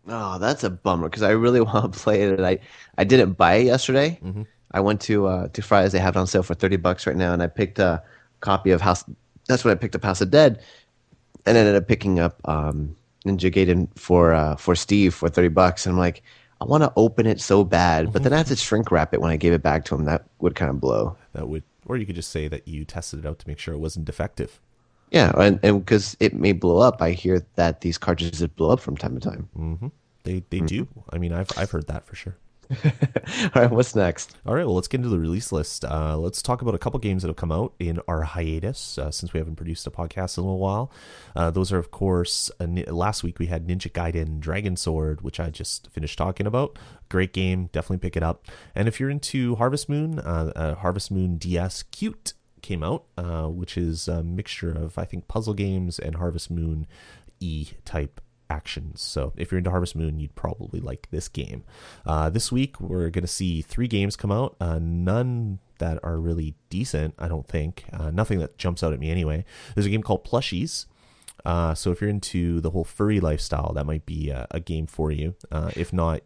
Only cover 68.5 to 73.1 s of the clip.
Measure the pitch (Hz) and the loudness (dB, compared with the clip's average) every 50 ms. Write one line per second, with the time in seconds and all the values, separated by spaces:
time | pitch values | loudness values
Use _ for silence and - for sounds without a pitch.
68.5 | - _ - 90 85 - - 80 76 62 71 78 82 92 82 76 76 80 101 - | -8 _ -4 -4 -2 -2 -2 -2 -2 -2 -4 -2 -2 -2 0 -2 -2 -4 -6 -8
69.5 | - - - - - 104 101 101 104 110 107 - 101 92 - - - 123 139 - | -16 -20 -20 -6 -4 -2 -2 0 -2 -2 0 -2 -2 -2 -2 -2 -2 -2 -2 -2
70.5 | 92 87 - 165 - - - - _ _ _ _ _ _ _ - - - _ - | -4 -4 -6 -6 -8 -10 -12 -12 _ _ _ _ _ _ _ -20 -20 -10 _ -2
71.5 | 85 85 85 80 80 - - 95 87 - 104 104 104 101 - - - 90 87 85 | -2 0 0 -2 -2 -2 -2 -4 -2 -2 -2 -2 -2 -4 -6 -4 -4 -2 -2 0
72.5 | 85 85 80 80 87 92 80 - - - 104 104 | -2 -2 -2 -2 -2 -2 -4 -4 -4 -2 0 0